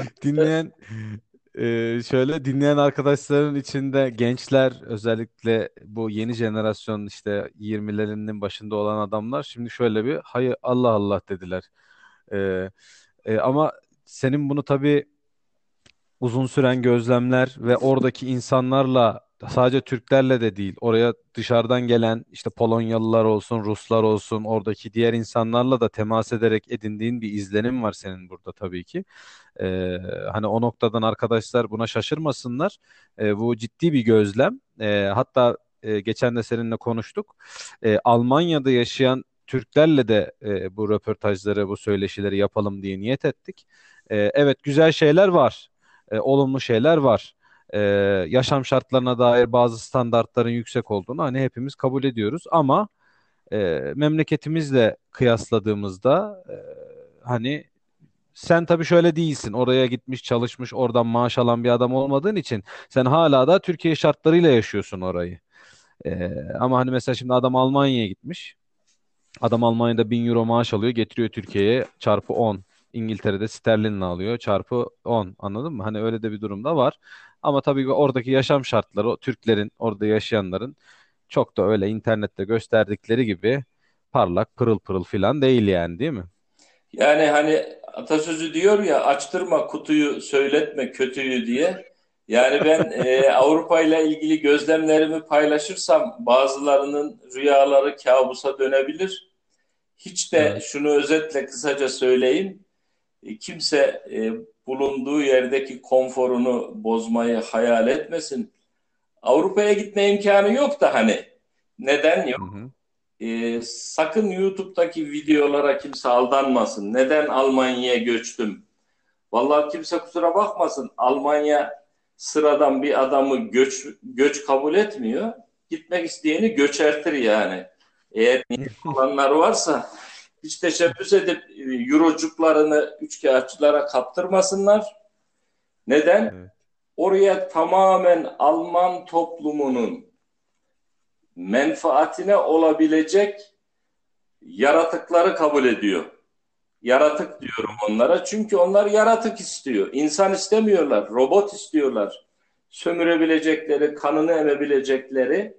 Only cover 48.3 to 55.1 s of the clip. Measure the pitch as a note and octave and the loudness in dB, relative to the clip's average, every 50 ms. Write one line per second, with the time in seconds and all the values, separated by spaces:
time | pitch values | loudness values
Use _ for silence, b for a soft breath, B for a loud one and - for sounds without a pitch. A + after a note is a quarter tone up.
48.3 | G2+ B2+ B2+ - D3 C#3 C3 - C#3 C3 - - B2+ C3 B2 B2+ B2 A#2 B2 A#2+ | 0 0 0 2 0 -2 0 0 0 -2 0 0 -2 0 0 0 0 2 4 4
49.3 | A#2+ B2 A#2+ A#2 A2+ B2 A#2+ A#2+ A2+ A2+ - - - C3 B2 A#2 A2 A#2 A2+ - | 6 6 4 4 4 2 2 2 0 -4 -10 -4 -2 -2 0 2 2 0 0 0
50.3 | - B2 A#2+ A#2 A#2 A#2+ A2 - - B2 A2 - G#2+ G2+ F2+ - B2+ D#3+ E3 C#3 | 0 -2 0 0 -2 -4 -6 -6 -6 -6 -4 -4 -4 -6 -6 -6 -8 -6 -4 -4
51.3 | B2+ C3 C3+ B2 - A#2 B2 C#3 - - - C3+ B2+ C#3 C3 C3+ A#2+ A2+ G#2+ G2+ | -2 -2 -4 -4 -4 -6 -10 -12 -8 -4 -4 -2 -2 -2 -4 -4 -4 -2 -4 -4
52.3 | C3 E3+ - - - E3 D3+ C3+ C#3 E3+ G#3+ G#3 _ _ _ _ _ _ _ _ | -4 -6 -6 -2 0 2 2 4 2 2 0 -2 _ _ _ _ _ _ _ _
53.3 | _ _ _ - - G#2+ G2+ F2+ D#2+ C#2 C2 C#2+ D2 C3 D3 D3+ D#3 D#3+ D#3 - | _ _ _ -8 -4 -2 -2 0 -2 -2 -4 -6 -4 0 0 0 2 0 0 -2
54.3 | D#3+ C#3+ - D3+ D#3 E3 D#3 C#3+ C3+ B2+ A#2 G#2+ - - _ _ | -2 -4 -4 -4 -4 -4 -4 0 2 4 4 4 2 -2 _ _